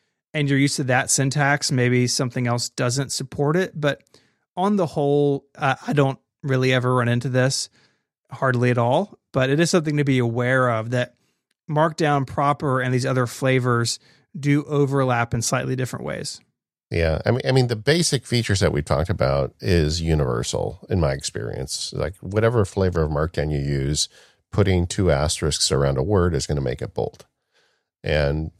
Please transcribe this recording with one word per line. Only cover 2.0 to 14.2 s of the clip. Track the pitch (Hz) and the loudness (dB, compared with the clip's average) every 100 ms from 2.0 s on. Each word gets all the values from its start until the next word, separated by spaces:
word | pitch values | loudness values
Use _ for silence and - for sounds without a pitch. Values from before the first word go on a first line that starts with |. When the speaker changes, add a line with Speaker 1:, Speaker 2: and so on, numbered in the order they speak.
| 123 | 2
Speaker 1:
something | - 131 131 123 | 0 -2 -2 -2
else | 120 - | -2 -4
doesn't | - 123 127 131 | -4 -2 -2 -4
support | - 135 - 143 165 | -6 -8 -4 0 0
it. | 185 165 | -2 -2
But | 143 139 _ - _ _ _ - | -4 -4 _ -20 _ _ _ -2
on | 196 208 | 0 2
the | 170 | 0
whole, | 160 143 143 143 139 _ - | 0 2 2 2 0 _ -4
uh, | 143 127 | -2 -2
I | - | -2
don't | 147 135 - _ _ | 2 2 0 _ _
really | 143 131 131 | -2 0 2
ever | 131 123 | 2 2
run | 127 120 | 2 2
into | 120 135 | 0 0
this, | 127 131 - - _ _ _ _ _ - | 2 2 0 -8 _ _ _ _ _ -18
hardly | - 135 123 123 | -4 0 2 2
at | 123 | 2
all, | 117 147 202 - _ | 2 2 -2 -8 _
but | 135 131 | -2 0
it | 147 | 2
is | 170 | 2
something | 185 156 147 | 2 2 0
to | |
be | 139 131 | 2 2
aware | 120 117 123 131 127 | 2 0 0 2 2
of, | 113 113 | 0 -2
that | 123 123 _ _ _ _ _ - | -4 -4 _ _ _ _ _ -4
Markdown | 151 165 156 156 143 135 | 0 0 2 0 2 0
proper | - 143 143 151 127 | -2 0 0 0 0
and | 127 | 0
these | 127 135 | 0 0
other | 131 120 | 0 -2
flavors | - 131 131 123 120 117 - _ _ | -2 0 2 2 0 0 -4 _ _